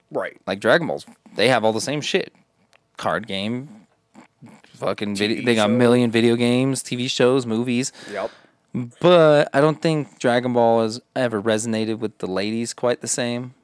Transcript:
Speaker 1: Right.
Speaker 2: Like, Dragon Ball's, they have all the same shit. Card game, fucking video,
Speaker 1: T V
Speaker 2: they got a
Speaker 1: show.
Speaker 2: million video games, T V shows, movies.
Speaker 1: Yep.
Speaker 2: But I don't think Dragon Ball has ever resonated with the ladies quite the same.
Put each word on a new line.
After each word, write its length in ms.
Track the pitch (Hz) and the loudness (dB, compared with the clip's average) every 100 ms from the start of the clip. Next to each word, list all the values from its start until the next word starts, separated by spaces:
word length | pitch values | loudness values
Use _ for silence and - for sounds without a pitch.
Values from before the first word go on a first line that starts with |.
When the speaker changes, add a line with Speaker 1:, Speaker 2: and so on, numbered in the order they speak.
| _ | _
Speaker 1:
Right. 300 | 147 95 - - | -8 -6 -8 -8
Speaker 2:
Like, 140 | 98 | -2
Dragon 260 | 110 151 156 | 2 2 2
Ball's, 180 | 73 - - _ - | -8 -10 -20 _ 0
they 120 | 110 | 2
have 140 | 127 | 4
all 120 | 110 | 2
the 60 | 110 | 0
same 180 | 104 147 | -2 -6
shit. 320 | 135 196 - - _ _ _ _ _ - | -2 -4 -4 -12 _ _ _ _ _ -8
Card 300 | 107 82 113 | -4 -4 -4
game, 600 | 98 101 123 143 208 _ _ _ - - _ 120 - _ - | -6 -6 -6 -10 -18 _ _ _ -20 -20 _ -20 -20 _ -8
fucking 380 | - 101 104 | -6 -4 -6
video, 220 | 101 104 113 | -2 -2 -2
Speaker 1:
T 40 | |
V 40 | |
Speaker 2:
they 100 | 127 | 0
got 140 | 113 104 | 2 2
a 40 | |
Speaker 1:
show. 40 | 117 | 4
Speaker 2:
million 340 | 120 123 120 | 4 4 2
video 260 | 113 117 120 | 2 2 2
games, 460 | 120 123 135 131 | 2 2 0 -4
T 140 | - 123 | -6 -6
V 100 | 123 | -4
shows, 380 | - 127 135 | 2 2 2
movies. 480 | 120 110 123 120 123 - - | 0 -2 -2 -2 -4 -8 -12
Speaker 1:
Yep. 200 | 101 107 - _ _ _ - 120 - | -8 -8 -10 _ _ _ -10 -10 0
Speaker 2:
But 500 | 170 180 160 147 - | 4 6 6 6 2
I 80 | 139 | 2
don't 220 | 151 151 | 2 2
think 360 | 165 156 139 - | -2 -2 -4 -4
Dragon 360 | 131 120 123 | -2 0 0
Ball 260 | 120 117 113 | 2 4 4
has 220 | 113 117 - | 0 -4 -10
ever 280 | - 127 113 | -4 -2 -2
resonated 560 | 104 110 117 110 110 110 | 0 -2 -2 -4 -4 -4
with 180 | 110 - | -6 -8
the 80 | 92 | -6
ladies 460 | 95 101 113 117 | -4 -4 -4 -6
quite 300 | - 123 123 | -4 -2 -2
the 60 | 123 | -4
same. 460 | - 123 120 127 127 | -6 -4 -6 -8 -16